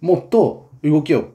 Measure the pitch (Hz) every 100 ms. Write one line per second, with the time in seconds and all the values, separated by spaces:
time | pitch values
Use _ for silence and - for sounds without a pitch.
0 | 170 175 - 226 151 - - - 147 151
1 | 143 139 -